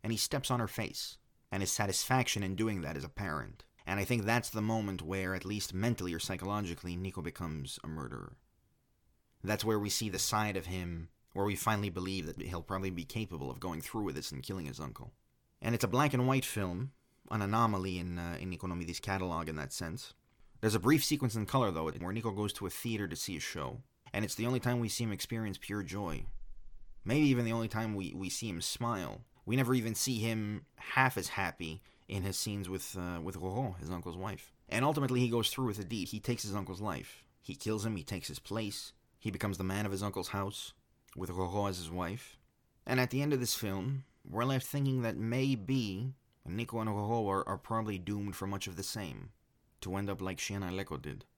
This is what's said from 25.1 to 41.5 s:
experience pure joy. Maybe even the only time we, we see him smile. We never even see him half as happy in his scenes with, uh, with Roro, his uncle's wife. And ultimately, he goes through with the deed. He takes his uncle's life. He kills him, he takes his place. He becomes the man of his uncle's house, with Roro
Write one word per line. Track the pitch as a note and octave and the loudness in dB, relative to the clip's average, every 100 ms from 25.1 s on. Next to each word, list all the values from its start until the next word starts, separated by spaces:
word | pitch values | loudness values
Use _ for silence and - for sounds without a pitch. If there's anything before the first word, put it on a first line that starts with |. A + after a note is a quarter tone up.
experience | G2 - A2+ A2 F#2 | -2 -2 -2 -2 -4
pure | - G#2 | -4 -4
joy. | F2 F#2 G2 D2 - - - - - - - - | -2 -2 -2 -2 -2 -4 -4 -6 -8 -10 -10 -8
Maybe | - C#3 D3 | 2 6 8
even | B2 | 8
the | A2+ | 6
only | A#2 A2+ | 2 0
time | A2 A2+ | 0 0
we, | G2+ F#2+ | -2 -2
we | - F#2+ | -4 -4
see | - A2+ | -2 -2
him | F2 | -2
smile. | - - A#2+ G#2+ D#2+ G1+ - _ | -2 -2 0 0 -2 -6 -14 _
We | - B2 | 0 4
never | B2 | 6
even | B2+ A2+ | 4 2
see | A2 - B2 | 0 2 2
him | A2+ A2 G#2+ G#2 - - | 2 2 0 -2 -8 -14
half | - - C3 A#2 | -2 4 6 4
as | F#2 | -2
happy | - F#2 - E2 D#2+ - _ - | 0 0 0 -6 -6 -12 _ -6
in | G2 | -2
his | F#2+ F#2 | 0 0
scenes | - G2+ F#2 | -2 -2 -2
with, | F#2 - F#2+ | -4 -4 -6
uh, | F2+ F2 | -4 -4
with | E2 F#2 | -4 -4
Roro, | F#2 G2+ C3 F2 | -2 0 -2 -4
his | D2+ | -6
uncle's | F2+ F2 E2+ | -4 -6 -6
wife. | G2+ - - _ - | -6 -8 -12 _ -2
And | A2 C3+ | 2 4
ultimately, | D3 C#3 B2+ | 4 4 4
he | B2 | 4
goes | A#2 A2 | 4 2
through | - B2+ | 2 0
with | G#2 | 0
the | |
deed. | F#2 A2+ E2+ | -2 -4 -2
He | G#2+ | -4
takes | - A#2+ | -2 -2
his | G#2+ | 0
uncle's | G2+ F2+ F#2 | -2 -4 -4
life. | G#2 D2 - - - _ | -2 -4 -6 -14 -20 _
He | - | -12
kills | F#2 G#2+ G#2+ | -6 -2 0
him, | A2 G#2 | 0 -2
he | |
takes | C#2+ F#2+ - | -4 -6 -6
his | C3 | -10
place. | - A2+ G#2+ - - - _ _ | -4 -2 -2 -4 -10 -16 _ _
He | A2+ | -4
becomes | - G#2+ F#2 | -2 -2 0
the | |
man | F#2 G2 | 0 0
of | G#2 | 0
his | F#2+ | 0
uncle's | G2+ F#2+ F2 | -2 -2 -2
house, | G2+ G2 - - - _ _ _ | 0 -2 -4 -10 -14 _ _ _
with | - F2+ | -8 -4
Roro | F2+ F2+ | 0 0